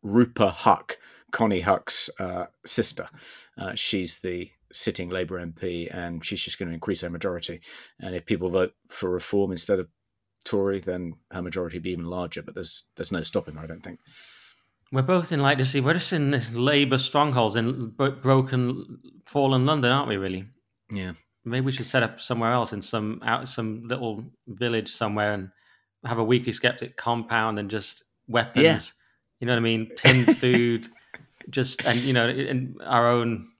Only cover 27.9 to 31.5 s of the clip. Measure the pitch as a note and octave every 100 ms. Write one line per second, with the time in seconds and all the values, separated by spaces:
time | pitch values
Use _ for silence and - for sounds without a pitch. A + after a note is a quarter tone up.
27.9 | - _ _ _ A#2 A2+ - D#3 D3+ -
28.9 | - _ _ _ _ A#2+ A#2+ A2+ A2+ A2
29.9 | - D#3 B2+ A#2+ - B2+ B2 A#2+ A#2 A#2
30.9 | - _ - _ _ -